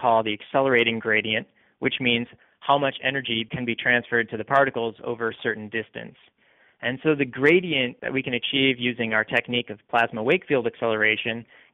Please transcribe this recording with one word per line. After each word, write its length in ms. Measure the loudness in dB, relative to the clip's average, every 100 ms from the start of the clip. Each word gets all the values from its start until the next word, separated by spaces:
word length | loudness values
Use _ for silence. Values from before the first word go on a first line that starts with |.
call 220 | 2 2
the 100 | 2
accelerating 680 | -4 -2 0 4 4 2 0
gradient, 460 | 0 0 0 -4 -6 _ _ _
which 140 | -4 -2
means 280 | 0 0 -2 -14 _ _
how 180 | 0 2
much 180 | 0 -2
energy 460 | -4 -4 -4 -4 -4
can 140 | -6
be 100 | -4
transferred 560 | -2 0 0 2 -2 -2
to 60 | -6
the 80 |
particles 500 | 0 2 2 0 -6 -6
over 280 | -8 -6 -6
a 40 | -4
certain 260 | -4 -4 -6
distance. 460 | -8 -8 -12 -16 -18 _ _ _ _ _ _
And 200 | -6 -2
so 140 | 0 0
the 80 |
gradient 760 | -2 2 4 4 2 -2 -2 -4
that 120 | -6
we 100 | -4
can 120 | -4
achieve 420 | -4 -2 2 2 2
using 340 | -2 -2 -2
our 120 | 0
technique 460 | 0 -2 0 -4 -4
of 100 | -10 _
plasma 320 | 0 0 0
wake 240 | 0 0 0
field 220 | 0 0
acceleration 760 | -2 0 2 2 2 -2 -8 -10 -20 _